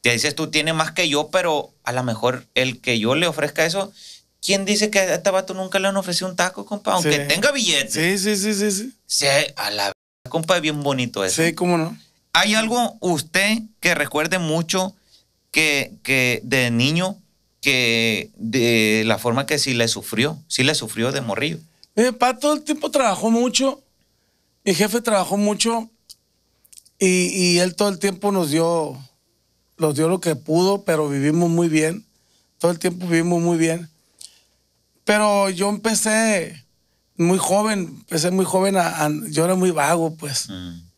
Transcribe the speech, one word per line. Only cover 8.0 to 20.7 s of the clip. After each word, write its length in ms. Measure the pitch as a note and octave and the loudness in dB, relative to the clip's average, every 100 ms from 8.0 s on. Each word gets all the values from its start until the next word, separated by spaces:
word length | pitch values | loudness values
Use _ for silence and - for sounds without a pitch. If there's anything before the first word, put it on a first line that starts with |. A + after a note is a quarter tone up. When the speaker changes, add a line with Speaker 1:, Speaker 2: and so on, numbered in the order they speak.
| E3+ G3 | 0 0
Speaker 2:
sí, 120 | G3 G#3 | 0 0
sí, 160 | G3+ | -2
sí, 180 | G3+ G#3 | 0 0
sí. 220 | F#3+ A#3+ - _ | -2 -8 -14 _
Speaker 1:
Sí, 180 | - C#3+ C#3 D#3 - | -2 2 2 0 -6
a 160 | G#2 | -8
la 160 | G#2 G2+ | -4 -4
v-, 420 | F#2+ _ _ - | -6 _ _ -6
compa, 280 | D#3+ D#3+ F3+ | -6 0 0
es 40 | |
bien 220 | D#3 D3 | 0 -2
bonito 400 | C#3+ C3+ A#2+ - F#2+ | -2 -2 -2 -2 -2
eso. 180 | - | 2
Speaker 2:
Sí, 100 | E3 | 0
cómo 240 | E3 F3+ E3+ | 0 0 0
no. 200 | D#3+ - _ _ _ | -2 -6 _ _ _
Speaker 1:
¿Hay 200 | E3 G3+ G#3+ | 0 2 0
algo 420 | A3 A#3+ A#3 - | 0 0 -2 -2
usted 600 | F3+ D#3+ - F#3 G3 A3 A3 _ | -2 -2 0 0 2 0 -4 _
que 160 | F3 D#3+ | -2 0
recuerde 420 | C#3+ D3 D#3+ F3+ | 0 -2 0 -2
mucho 560 | E3 D#3+ D#3+ F#3+ F#3 - _ _ _ _ _ | 0 -2 -2 -2 -2 -8 _ _ _ _ _
que, 420 | - D#3 C#3+ - - | 0 2 2 -2 -8
que 380 | - C3+ B2 A#2+ | -2 2 2 0
de 260 | B2+ C3 B2 | 0 0 2
niño 460 | A#2 C3 E3 F#3 G3+ _ _ _ _ | 2 2 2 -2 -6 _ _ _ _
que 680 | - C3 A#2+ A2+ A2+ G#2 - - | 0 2 2 2 2 0 -6 -10
de 680 | A2+ B2+ A#2 A#2 A2 A2 A2 | -4 0 2 4 4 2 2
la 100 | G#2 | 0
forma 280 | B2 A#2+ C#3 | 0 -2 0
que 100 | D3+ | -2
sí 160 | C#3 | 0
le 140 | B2 A#2 | 0 0
sufrió, 500 | G#2 - A2 C#3 D#3+ - | -2 -4 -2 -2 -2 -8
sí 160 | - | 0
le 120 | C3 | 0